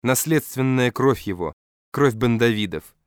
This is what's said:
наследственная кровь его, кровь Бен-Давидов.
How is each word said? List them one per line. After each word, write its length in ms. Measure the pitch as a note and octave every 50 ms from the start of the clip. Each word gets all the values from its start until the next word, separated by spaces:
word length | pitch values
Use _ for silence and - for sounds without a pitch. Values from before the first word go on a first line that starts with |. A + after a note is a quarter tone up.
наследственная 880 | - A#2+ C3 - - D#3 D#3+ D3+ - - - B2+ C3 C3 C3 C3 B2 B2
кровь 300 | - - B2+ C#3 C3 -
его, 320 | - G2+ F#2+ F2 F2 D#2 - _ _ _ _ _ _ _
кровь 240 | - C#3 C#3+ C3+ A2+
Бен-Давидов. 800 | A2 B2+ A#2+ A#2 A2+ A#2 A#2 A2+ G#2+ G#2+ F#2+ D#2+ D#2 - - _ _ _